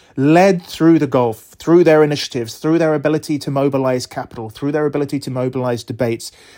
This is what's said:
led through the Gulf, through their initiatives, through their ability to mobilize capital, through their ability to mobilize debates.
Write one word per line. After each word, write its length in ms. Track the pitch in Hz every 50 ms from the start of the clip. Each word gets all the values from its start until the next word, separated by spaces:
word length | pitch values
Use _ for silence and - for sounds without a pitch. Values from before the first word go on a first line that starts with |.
| _ _ _
led 460 | - 135 147 160 170 190 196 190 175
through 380 | - - - - 160 165 165 156
the 80 | 147 139
Gulf, 480 | 135 127 123 117 110 - - _ - _
through 240 | - 156 165 180
their 220 | 170 160 156 156 156
initiatives, 540 | 147 147 135 - - - 123 117 110 - -
through 200 | - 160 160 170
their 160 | 165 156 151
ability 420 | 147 139 151 156 151 151 - 151 139
to 100 | - 151
mobilize 560 | 135 139 139 143 135 135 131 131 127 127 123
capital, 420 | - - 139 120 - - 120 110 110
through 220 | - - 139 143
their 160 | 147 151 151
ability 320 | 147 147 147 143 139 151 139
to 120 | - 143
mobilize 500 | 127 127 127 127 127 131 127 123 120 113
debates. 480 | - - 120 110 127 117 117 113 - - - _ - - -